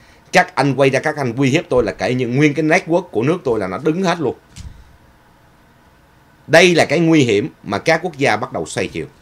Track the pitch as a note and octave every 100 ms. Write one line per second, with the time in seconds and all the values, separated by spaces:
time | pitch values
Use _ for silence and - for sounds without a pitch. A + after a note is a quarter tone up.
0 | _ _ _ F3+ - - C#3 C3 C3+ B2+
1 | D#3 D3 C3 A#2+ C3+ D#3 - B2 G#2 -
2 | G2 B2+ A#2+ B2+ D3+ C#3+ D#3 F3+ E3 F3
3 | F3 G#2+ C3 F3+ B2+ A2 F#2 F#2 D#3 E3
4 | F#3 F3 B2 - _ - - - - -
5 | _ _ _ _ _ _ _ _ _ _
6 | _ _ _ _ - D#3 F3+ D#3 - D#3
7 | E3 D#3+ A#2+ G2+ C#3 - F2 G2 D#3+ D#3+
8 | F3+ C#3+ C3 G#2+ B2 F#2+ D#2+ A#2 F2+ E2+
9 | C#2 _